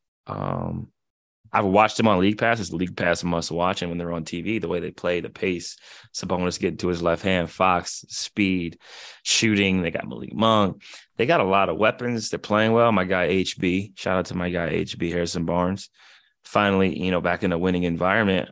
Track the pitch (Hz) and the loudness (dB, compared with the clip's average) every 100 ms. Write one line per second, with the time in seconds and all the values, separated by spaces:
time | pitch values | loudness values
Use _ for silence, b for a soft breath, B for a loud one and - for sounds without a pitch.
0 | _ _ - 50 50 50 50 50 - _ | _ _ -12 -8 -6 -4 -6 -8 -10 _
1 | _ _ _ _ _ 107 98 98 110 - | _ _ _ _ _ -2 4 6 4 4
2 | 113 92 98 104 117 117 90 85 90 98 | 4 6 4 2 0 0 -2 -4 -4 -2
3 | 90 85 87 85 - 82 90 101 87 87 | 0 0 0 -2 -2 0 0 0 -4 -6
4 | 85 85 80 87 87 113 85 90 80 - | -6 -6 -6 -8 -4 -4 -2 -4 -6 -6
5 | 87 90 76 - 95 87 - - b b | -2 -2 -4 -6 -4 -4 -6 -14 b b
6 | b - 95 90 90 - 95 82 90 85 | b -10 -4 -2 -2 -2 -4 -2 -2 0
7 | 85 82 98 92 85 - 92 87 - - | 0 0 0 0 0 0 2 2 -2 -10
8 | - - - - 98 92 85 - B B | -12 -10 -6 0 0 0 -4 -10 B B
9 | B B - - 113 104 98 92 85 - | B B -2 2 2 4 4 2 0 -4
10 | - 60 - 80 110 110 98 - B B | -8 -10 -8 0 4 4 2 -2 B B
11 | B - 123 170 95 98 92 82 110 - | B -2 2 2 4 2 2 2 2 2
12 | 120 117 110 85 - 104 110 113 117 104 | -2 -4 -4 -6 0 2 4 4 4 4
13 | 92 92 85 95 90 - 90 92 98 - | 2 0 2 2 0 -2 0 0 -2 -6
14 | 95 92 87 92 87 87 82 85 85 - | -2 -2 -2 -4 -4 -4 -2 -2 -4 -6
15 | 85 87 85 90 82 87 90 98 - _ | -4 -2 -2 -4 -2 0 0 -2 -8 _
16 | b b b b - 104 101 95 95 - | b b b b -4 0 4 4 2 0
17 | 92 90 87 87 95 85 92 90 87 85 | -2 0 0 0 0 0 0 0 0 0
18 | 90 107 101 92 - | 2 2 2 0 -2